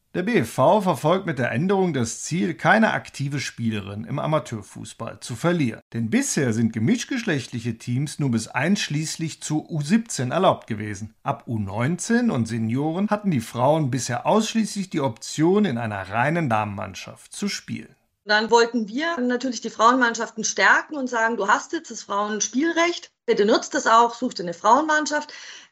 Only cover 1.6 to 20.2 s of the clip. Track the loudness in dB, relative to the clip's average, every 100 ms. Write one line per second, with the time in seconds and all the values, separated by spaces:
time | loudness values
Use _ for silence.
1.6 | 2 2 2 0 -2 -6 -4 -2 -2 0
2.6 | 4 4 4 0 -6 -8 -6 -4 -6 -4
3.6 | -2 -2 -6 -10 -8 -4 0 -2 -2 -10
4.6 | -10 -16 -16 -12 -12 -12 -12 -4 0 2
5.6 | 0 -2 -8 -4 0 0 0 0 0 2
6.6 | 0 2 0 0 -2 -4 -2 -4 -4 -6
7.6 | -6 -6 -4 -4 -4 -2 0 0 -2 -2
8.6 | 0 0 0 -4 -4 -6 -8 -8 -4 -4
9.6 | -4 -6 2 0 0 -4 -2 2 2 2
10.6 | -2 -6 -6 -8 -10 -8 -6 -6 -4 -4
11.6 | -4 -2 -2 -2 0 0 2 2 0 -2
12.6 | -2 0 -2 0 0 0 2 0 -2 0
13.6 | 2 4 2 -2 -2 -2 2 2 2 0
14.6 | -2 -4 -4 -2 -2 -4 -8 2 4 4
15.6 | 4 0 -4 -6 -4 0 0 0 2 0
16.6 | 0 -6 -10 -12 -16 -18 -18 -8 -6 -6
17.6 | -8 -10 -12 _ _ _ 0 0 4 6
18.6 | 6 2 -4 -4 -4 -2 0 0 -2 -6
19.6 | -8 4 4 6 2 0